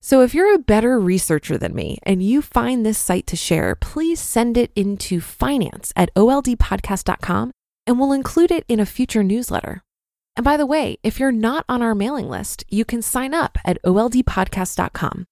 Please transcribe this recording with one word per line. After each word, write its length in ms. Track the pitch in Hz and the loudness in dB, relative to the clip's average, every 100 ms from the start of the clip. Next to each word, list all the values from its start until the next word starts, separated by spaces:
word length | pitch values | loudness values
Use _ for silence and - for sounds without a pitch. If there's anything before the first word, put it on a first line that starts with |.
So 220 | - 269 | 4 4
if 100 | 254 | 4
you're 220 | 277 392 | 4 4
a 40 | 403 | 4
better 400 | 262 214 233 254 | 4 4 4 2
researcher 600 | 185 185 - 156 - 147 | 2 2 2 -2 -2 -4
than 160 | - | -4
me 240 | - 78 - | -6 -6 -6
and 180 | - 190 | -2 0
you 180 | 190 262 | 2 0
find 460 | 294 - 240 254 220 | 0 -2 0 0 0
this 100 | 214 | -2
site 300 | - 185 - | -2 -2 -2
to 100 | 170 | -8
share, 380 | - 160 92 | -2 0 0
please 460 | - - - 330 330 | -2 -4 -2 -2 -2
send 360 | - - 233 233 | -2 0 2 2
it 140 | 240 | 0
into 460 | - 196 202 - 175 | 0 -2 -4 -4 -4
finance 720 | - - 254 277 202 - - - | -6 -6 -2 0 -2 -6 -10 0
at 140 | 180 - | 0 4
O 140 | 220 | 4
L 100 | 277 | 4
D 160 | 262 240 | 0 0
podcast 480 | - 196 - 196 | 0 0 -4 -4
dot 160 | - - | -4 -6
com, 300 | - 180 240 - _ _ | -2 -2 -4 -8 _ _
and 140 | - 247 | -2 2
we'll 140 | 277 | 2
include 400 | 277 262 - 339 | 0 0 2 2
it 120 | 339 - | 2 0
in 100 | 226 | 0
a 80 | 202 | 0
future 380 | - 254 220 | -2 -2 2
newsletter. 580 | 196 214 247 - - 185 _ _ _ _ _ - | 2 0 -2 -4 -6 -12 _ _ _ _ _ -2
And 80 | |
by 120 | 240 294 | 2 2
the 100 | 285 | 2
way, 320 | 311 277 - | 0 -2 -2
if 160 | - - | -4 0
you're 140 | 269 | 0
not 320 | 233 220 285 - | 2 0 -2 -2
on 140 | 247 | -2
our 140 | 233 214 | 0 0
mailing 320 | 202 285 - | -2 -4 -6
list, 360 | 120 - - - | -8 -8 -12 -6
you 160 | 202 | -2
can 180 | 226 233 | -2 -2
sign 320 | 220 254 262 | -4 -4 -2
up 240 | 320 - - | -2 -2 -2
at 140 | - 175 | -2 -2
O 160 | - 185 | 2 2
L 100 | 233 | 4
D 140 | 247 | 2
podcast 540 | 247 - 185 - 185 - | 0 0 -2 -2 -6 -2
dot 160 | 180 | -4
com. 340 | - - - 180 | -4 -6 -6 -14